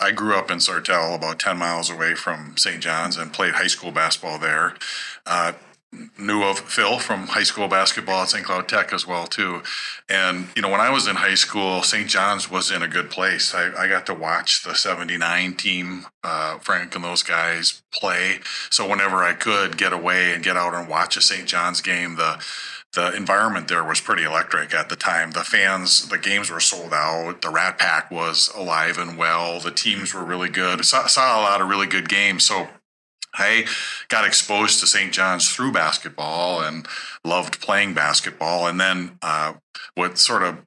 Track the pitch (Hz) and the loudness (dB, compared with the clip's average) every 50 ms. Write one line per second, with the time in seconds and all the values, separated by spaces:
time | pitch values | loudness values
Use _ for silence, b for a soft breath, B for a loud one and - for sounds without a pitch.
0 | 98 101 104 107 107 107 101 95 - - 87 85 - 92 90 85 - - 92 85 | 0 0 2 2 2 2 2 2 2 0 0 0 0 0 0 0 0 2 2 2
1 | 82 82 87 80 80 80 82 - - 101 92 87 85 85 87 82 80 80 85 80 | 2 0 -2 -2 -4 -4 -2 -2 0 -2 0 0 0 0 0 0 -2 -4 -2 -2
2 | 82 82 82 - - 90 82 76 76 73 76 - - 92 85 80 80 85 80 82 | 0 0 0 -2 -2 -4 -4 -6 -8 -6 -2 -2 0 0 -2 -4 -2 -2 -2 0
3 | 85 87 85 82 82 78 - - 95 85 76 - 90 85 - - 90 87 82 80 | -2 -2 -4 -4 -6 -6 -2 0 0 2 2 2 2 0 0 -2 -4 -4 -2 0
4 | 80 80 80 - - 82 78 76 80 78 76 78 85 90 - B B B B B | 0 0 0 -2 -4 -6 -6 -2 -2 0 0 2 0 0 -2 B B B B B
5 | B B B B B 90 87 87 85 85 85 - - - - _ _ - - - | B B B B B -2 0 0 0 0 -2 -6 -14 -20 -20 _ _ -20 -18 -18
6 | - - _ - 101 104 107 104 101 98 98 - - - - 120 104 101 123 123 | -18 -16 _ -8 -4 -2 0 2 2 2 0 -2 -4 -4 0 2 2 2 2 0
7 | - - 107 98 92 - - 107 98 - - 107 101 90 98 95 95 - - 113 | 0 -2 -2 -4 -2 -2 0 0 0 0 0 0 0 2 4 4 4 2 2 0
8 | - 95 95 95 107 - - 104 - - 92 92 92 - 113 104 92 - 98 90 | -2 0 0 0 2 0 -2 -2 -2 -2 -2 -2 -2 0 2 2 2 0 -2 -4
9 | - 90 90 87 82 - - 110 98 92 87 82 - B B B B B B B | -4 -4 -4 -4 -4 -4 -2 -2 -2 -2 -2 -6 -8 B B B B B B B
10 | B - 98 95 92 92 90 90 90 90 - 117 101 95 98 104 113 131 135 131 | B 0 2 2 2 2 0 -2 -4 -6 -4 -2 0 2 4 4 4 4 4 2
11 | - 107 95 - 92 95 95 - - - - 104 95 95 92 90 87 - 110 107 | 2 2 0 2 2 2 4 2 2 2 0 0 0 0 0 0 0 0 0 0
12 | 101 90 - 95 95 101 101 95 - - 92 92 85 98 95 85 87 80 82 90 | 0 2 2 2 4 2 2 0 -2 -2 -2 -2 0 0 -2 -2 -2 -2 -2 -2
13 | 85 - - 92 92 95 90 87 - - - 90 87 92 - - 92 95 95 92 | -2 -2 -2 0 0 2 2 2 0 0 0 0 -2 -2 -2 0 0 0 0 0
14 | - - 90 80 80 80 82 85 - - - - - 87 82 - - 98 90 85 | -2 -4 -6 -4 -2 -2 -2 0 0 0 0 -2 -2 -2 -2 0 0 0 -2 -4
15 | 87 82 90 85 85 85 87 90 90 90 87 - - 98 92 90 90 90 92 90 | -4 -6 -4 -2 -2 0 0 0 -2 -2 -4 -4 -4 -2 -2 -2 -4 -6 -8 -10
16 | 90 - _ _ - 85 80 78 78 78 80 78 - - 95 87 90 82 - 90 | -14 -16 _ _ -6 -4 -4 -2 -2 -4 -6 -6 -4 -2 -2 -2 -2 -6 -8 -8
17 | 87 87 87 85 - - 85 82 82 85 85 82 82 - - - _ - - - | -6 -4 -2 -2 -2 0 0 0 0 0 0 0 -2 -2 -4 -4 _ -12 -8 -4
18 | 104 95 90 90 92 95 92 - B B B B B B - - 104 98 101 98 | -2 -2 0 0 0 0 -2 -4 B B B B B B 0 0 0 0 0 2
19 | 98 98 92 92 90 87 85 - - 113 104 101 95 90 82 80 98 92 90 87 | 2 2 2 2 2 2 0 0 0 0 2 2 2 0 0 0 0 0 0 0
20 | 85 90 90 92 90 90 85 85 82 92 92 90 87 87 85 87 85 80 78 80 | 0 0 2 2 2 2 0 0 0 0 0 2 0 0 -2 -4 -4 -2 0 0
21 | 85 - - 87 - - 98 92 90 - 90 87 87 87 85 85 - 95 90 87 | 0 0 2 2 2 2 2 0 -4 -2 0 0 0 0 -2 -2 -2 -2 -2 -2
22 | 87 85 82 82 80 80 76 78 B B B B B B B B B B - 87 | -2 -4 -2 0 0 0 -2 -4 B B B B B B B B B B -2 0
23 | 87 90 90 104 95 90 98 101 110 110 95 87 76 80 87 85 82 78 78 - | 0 0 -2 -2 0 2 2 4 2 2 0 -2 -2 0 0 0 0 0 -2 -2
24 | - - 101 85 80 78 80 82 82 - 85 78 73 - 85 80 78 - 76 - | 0 0 0 0 0 0 0 0 0 0 0 -2 -2 0 -2 -2 -2 -2 -4 -2
25 | - 90 85 85 82 80 78 85 82 - 110 104 98 95 95 92 90 90 - - | -2 0 0 0 0 -2 -2 -4 -2 0 2 4 4 4 2 2 2 4 4 4
26 | - - 101 - - 98 101 101 101 - 85 82 - - 98 87 82 82 80 76 | 2 0 -2 -2 0 2 2 2 0 -2 0 0 2 2 0 -2 -4 -2 0 2
27 | 76 80 82 82 82 87 90 - 87 80 80 82 92 92 - - 90 87 80 78 | 2 2 0 0 -2 -4 -6 -6 -4 -2 0 2 2 0 0 0 2 2 2 0
28 | - - 85 82 82 82 80 - - - - 101 92 85 80 80 80 85 87 87 | 0 -2 -4 -2 -2 0 2 2 2 0 0 -4 -4 0 0 2 2 0 0 -2
29 | 87 85 85 82 82 82 82 85 85 85 85 87 85 85 - - - 110 101 98 | -4 -6 -4 -2 0 2 2 2 0 -2 -4 -4 -6 -4 -4 -2 0 0 0 -2
30 | 92 - - 92 90 87 90 90 90 87 90 92 92 90 90 - - - 131 131 | -2 -6 -6 -6 -4 -4 -4 -2 -2 -2 0 0 0 0 0 2 2 4 4 4
31 | 123 - - 139 131 127 117 110 104 101 101 95 95 95 101 98 98 90 95 92 | 4 2 4 4 4 4 4 4 4 4 4 4 2 2 2 0 0 0 0 -2
32 | 82 - 98 98 101 98 92 82 - - 104 92 80 - - - _ _ _ _ | 0 2 2 4 4 4 4 4 4 4 2 0 -2 -6 -10 -20 _ _ _ _
33 | _ _ _ - - - - - 98 104 113 117 113 B B B B B B B | _ _ _ -16 -14 -8 -2 0 2 4 4 2 2 B B B B B B B
34 | B B 120 113 104 95 - - - - 104 104 107 104 104 - 92 - 104 101 | B B 2 2 4 4 4 2 2 2 2 2 2 4 4 4 4 4 4 4
35 | 95 92 - 92 95 95 92 87 - - - - 123 131 - 87 80 76 - - | 2 0 0 0 2 2 2 2 0 0 0 0 0 0 2 2 2 2 0 -2
36 | - 76 - 76 76 76 80 85 87 90 90 85 78 78 80 80 73 B B B | -4 -8 -8 -6 -6 -4 -2 0 0 0 0 0 -2 -2 -4 -6 -10 B B B
37 | B B B B B 82 87 90 87 - - - - 107 101 101 101 95 82 78 | B B B B B 0 0 0 0 -2 -6 -6 0 2 2 4 2 2 2 2
38 | 76 73 - - - - - - 80 82 87 87 87 85 87 92 95 95 92 90 | 2 2 2 0 0 -2 -6 -4 -2 0 0 2 2 0 2 2 2 2 2 0
39 | 87 87 - - - 82 78 78 78 78 78 - _ _ B B B B B 87 | -4 -8 -10 -8 -4 -2 0 0 0 -2 -4 -8 _ _ B B B B B -2
40 | 87 90 90 - - - 117 101 92 87 80 82 - | -2 0 2 2 2 4 4 2 2 0 -2 -4 -6